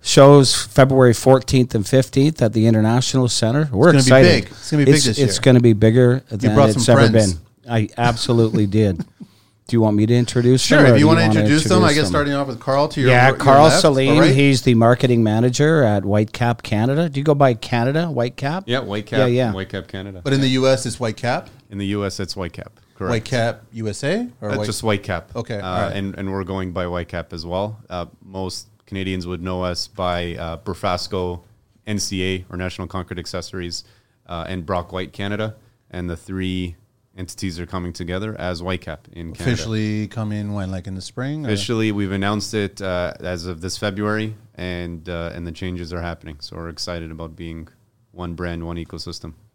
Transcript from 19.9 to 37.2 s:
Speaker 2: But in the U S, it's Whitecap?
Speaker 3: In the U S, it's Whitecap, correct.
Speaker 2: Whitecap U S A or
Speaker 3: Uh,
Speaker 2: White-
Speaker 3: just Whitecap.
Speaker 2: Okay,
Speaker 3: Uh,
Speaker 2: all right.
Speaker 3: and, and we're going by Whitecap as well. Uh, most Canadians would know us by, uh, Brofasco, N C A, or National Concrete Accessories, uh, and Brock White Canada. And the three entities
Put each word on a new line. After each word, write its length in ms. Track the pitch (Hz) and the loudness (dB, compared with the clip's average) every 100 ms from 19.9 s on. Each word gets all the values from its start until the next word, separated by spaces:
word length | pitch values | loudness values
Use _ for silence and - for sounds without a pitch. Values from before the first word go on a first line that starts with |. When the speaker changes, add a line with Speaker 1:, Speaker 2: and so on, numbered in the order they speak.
| 98 98 95 | -14 -14 -10
Speaker 2:
But 100 | 87 | -2
in 80 | 135 | 0
the 80 | 135 | 0
U 180 | 131 131 | 0 2
S, 180 | 131 127 | 0 -2
it's 100 | 117 | -6
Whitecap? 500 | 120 - 120 147 - - _ | -6 -4 -4 -6 -8 -20 _
Speaker 3:
In 60 | 98 | -8
the 100 | 98 | -6
U 200 | 104 98 | -4 -6
S, 120 | - | -8
it's 140 | 95 | -10
Whitecap, 340 | - 87 - - _ _ | -8 -10 -12 -20 _ _
correct. 320 | _ 95 117 113 | _ -6 -6 -4
Speaker 2:
Whitecap 320 | 123 113 110 _ | -4 -4 -6 _
U 160 | 117 110 | -10 -10
S 160 | 98 | -6
A 240 | 139 202 240 _ | -6 -6 -8 _
or 120 | 107 | -8
Speaker 3:
Uh, 40 | 104 | -6
Speaker 2:
White- 60 | 104 | -6
Speaker 3:
just 160 | 101 | -6
Whitecap. 420 | 110 101 101 87 - | -4 -4 -4 -10 -8
Speaker 2:
Okay, 240 | - - 107 | -12 -10 -10
Speaker 3:
Uh, 80 | 95 | -6
Speaker 2:
all 160 | 92 | -4
right. 140 | 98 98 | -4 -6
Speaker 3:
and, 180 | 98 | -8
and 180 | 92 98 | -8 -8
we're 120 | 98 | -8
going 260 | 90 95 92 | -6 -6 -6
by 120 | 87 | -6
Whitecap 480 | 90 87 85 90 80 | -6 -6 -8 -10 -12
as 100 | 85 | -14
well. 340 | 85 92 104 107 _ | -8 -6 -6 -10 _
Uh, 160 | 90 87 _ | -12 -12 _
most 440 | 95 95 92 - - _ _ | -16 -10 -10 -10 -18 _ _
Canadians 400 | 98 95 92 87 | -8 -6 -6 -8
would 160 | 87 | -10
know 200 | 92 90 | -8 -6
us 240 | 90 87 - | -6 -6 -10
by, 480 | - 90 87 87 85 | -6 -4 -4 -6 -8
uh, 200 | 82 82 | -10 -10
Brofasco, 840 | - 92 101 87 - 95 90 87 _ _ _ _ - | -12 -8 -6 -6 -6 -8 -8 -10 _ _ _ _ -8
N 120 | 104 | -8
C 260 | - 95 | -6 -6
A, 220 | 92 92 90 | -4 -6 -8
or 80 | 90 | -10
National 300 | 90 - 90 | -10 -10 -10
Concrete 320 | 95 87 87 | -10 -10 -12
Accessories, 680 | 82 92 82 95 87 82 - _ _ _ _ | -10 -12 -10 -12 -10 -12 -16 _ _ _ _
uh, 200 | 85 - | -12 -10
and 160 | 92 | -10
Brock 280 | 82 90 85 | -6 -6 -6
White 180 | 92 90 | -10 -10
Canada. 440 | - 101 104 110 107 _ _ _ | -10 -8 -6 -6 -10 _ _ _
And 180 | 90 87 | -12 -10
the 80 | 82 | -10
three 600 | - 95 92 92 92 82 _ _ _ | -10 -8 -6 -6 -8 -12 _ _ _
entities 460 | 92 | -16